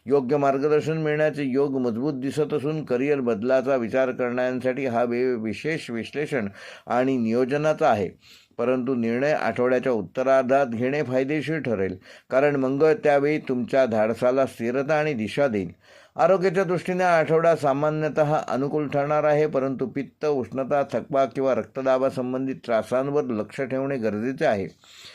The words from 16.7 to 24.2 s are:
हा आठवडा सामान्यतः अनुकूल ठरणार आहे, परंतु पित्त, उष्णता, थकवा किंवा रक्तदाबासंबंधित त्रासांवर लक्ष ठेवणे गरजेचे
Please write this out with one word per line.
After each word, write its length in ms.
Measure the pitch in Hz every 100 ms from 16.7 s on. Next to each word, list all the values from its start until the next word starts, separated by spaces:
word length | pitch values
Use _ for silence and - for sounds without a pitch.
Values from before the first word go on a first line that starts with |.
| 180 - 180
हा 140 | 180 165
आठवडा 380 | 147 160 165 156
सामान्यतः 800 | 147 135 151 156 156 160 147 151 -
अनुकूल 400 | 120 139 151 143
ठरणार 360 | 143 143 151
आहे, 240 | 151 151 151
परंतु 380 | 139 135 123 127
पित्त, 400 | 143 - - 151
उष्णता, 580 | 143 117 127 127 143 135
थकवा 320 | 120 - 135 135
किंवा 300 | 139 135 113
रक्तदाबासंबंधित 1000 | 101 135 131 131 135 131 127 127 135 131 -
त्रासांवर 580 | 113 104 123 139 147
लक्ष 380 | 127 107 104 -
ठेवणे 360 | 127 131 139 139
गरजेचे 480 | 110 104